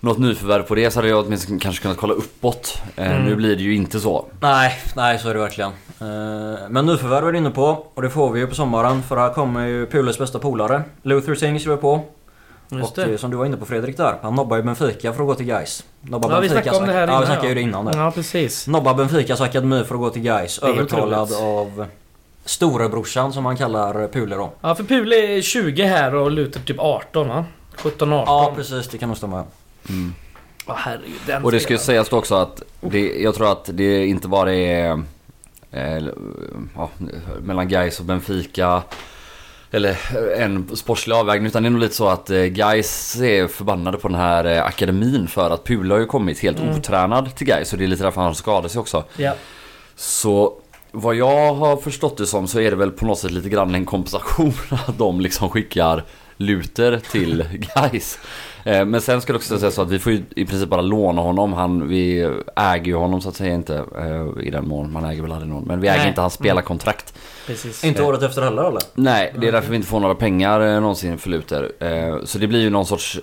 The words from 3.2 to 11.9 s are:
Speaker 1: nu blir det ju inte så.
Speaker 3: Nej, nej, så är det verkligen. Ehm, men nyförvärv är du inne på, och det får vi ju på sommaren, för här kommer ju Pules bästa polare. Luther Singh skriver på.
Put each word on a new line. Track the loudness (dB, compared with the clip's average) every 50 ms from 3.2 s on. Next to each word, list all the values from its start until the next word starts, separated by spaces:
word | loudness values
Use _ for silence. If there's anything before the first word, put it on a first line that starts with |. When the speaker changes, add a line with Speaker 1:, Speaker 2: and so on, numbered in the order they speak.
| 2
Speaker 1:
nu | 2 2
blir | 2 2 2 2
det | 2 2
ju | 0 2
inte | 2 0 0 -2 -2
så. | 0 0 0 0 -4 -6 -10 -2
Speaker 3:
Nej, | 2 2 4 4 4 2 0 -2 -6 -6 -2
nej, | 0 2 2 2 0
så | -2 -2
är | -2
det | 0
verkligen. | -2 -2 -4 -4 -6 -6 -6 -10 -18 -20 -18 -12
Ehm, | -10 -10 -8 -8 -6 -6 -6 -8 -8 -8 -8 -10 -8 -2 0
men | 2 2
nyförvärv | 2 2 2 0 0 0 2 2 0
är | 0
du | 0
inne | 0 0
på, | 0 2 2 2 2 0 -4 -12 -8
och | -4 -4
det | -4
får | 0 2 2 2
vi | 2 0
ju | -2
på | -2 -2
sommaren, | -2 -2 0 2 2 2 2 2 0 -2
för | -2 0
här | 2 2 2 2
kommer | 0 -2 0 0 -2 -2
ju | -2 -2 -2 -4
Pules | -2 0 0 2 2 0 -2
bästa | -4 -4 -4 -4
polare. | -4 -2 -2 0 0 0 0 0 -2 -6 -12 -10 -2
Luther | 0 0 0 2 0 -2
Singh | 0 0 0 0 0
skriver | 0 0 -2
på. | 2 2 2